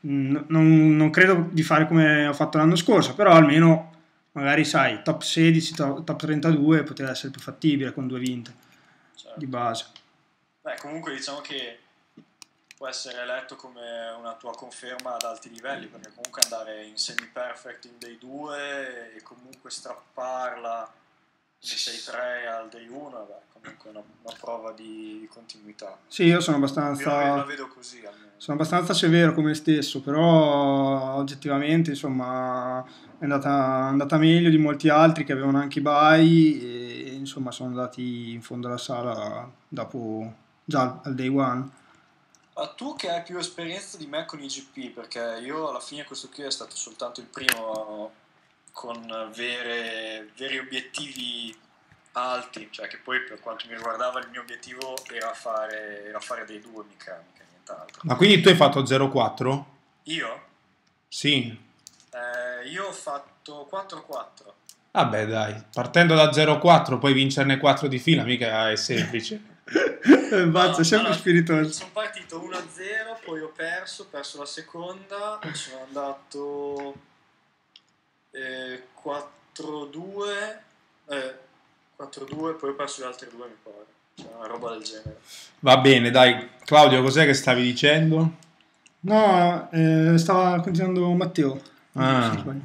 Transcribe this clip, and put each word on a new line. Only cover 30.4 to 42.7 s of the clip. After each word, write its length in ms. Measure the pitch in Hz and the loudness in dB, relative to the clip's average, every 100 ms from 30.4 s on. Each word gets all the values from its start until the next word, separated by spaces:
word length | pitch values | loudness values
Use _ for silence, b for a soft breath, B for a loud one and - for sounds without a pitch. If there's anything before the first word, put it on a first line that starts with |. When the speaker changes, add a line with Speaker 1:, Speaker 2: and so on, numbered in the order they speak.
| 151 143 139 139 135 135 131 135 | 6 2 2 2 0 -2 -4 -4
Speaker 1:
oggettivamente, 720 | 139 139 143 139 147 165 160 | -6 -6 -4 -2 2 2 2
insomma, 960 | 139 143 131 127 127 127 127 123 127 127 B B - | -2 -4 -6 -4 -6 -4 -6 -6 -8 -10 B B -8
è 60 | |
andata, 260 | 143 143 139 | -4 -2 0
è 400 | 139 131 131 131 | 0 2 0 0
andata 280 | 139 143 160 | 0 2 4
meglio 340 | 160 170 175 | 6 6 6
di 80 | 156 | 4
molti 280 | 151 147 156 | 4 2 4
altri 360 | 151 160 160 | 6 6 4
che 80 | 143 | -4
avevano 260 | 135 139 139 | -2 0 0
anche 220 | 143 151 | -2 -4
i 20 | |
bye 400 | 143 147 151 160 | 0 4 6 8
e, 920 | 165 165 156 139 120 120 120 123 135 135 | 8 8 6 4 -6 -10 -10 -12 -12 -12
insomma, 340 | 135 - 127 | -12 -8 -8
sono 200 | 123 127 | -8 -8
andati 640 | 123 123 123 123 120 117 | -6 -8 -8 -8 -8 -10
in 100 | 117 | -12
fondo 240 | 117 123 123 | -12 -10 -8
alla 100 | 123 | -8
sala 720 | - 123 123 110 104 110 123 _ _ | -8 -8 -6 -6 -8 -10 -14 _ _
dopo, 640 | 127 110 131 113 110 113 110 _ _ | -12 -10 -10 -10 -10 -10 -16 _ _
già 360 | - 147 127 - | -6 -2 -2 -4
al 120 | 147 127 | -10 -6
day 120 | 131 | -2
one. 420 | 139 131 123 135 b b b b _ _ _ _ | 0 0 -4 -8 b b b b _ _ _ _
Speaker 2:
Ma 140 | - | -12
tu 260 | - | -12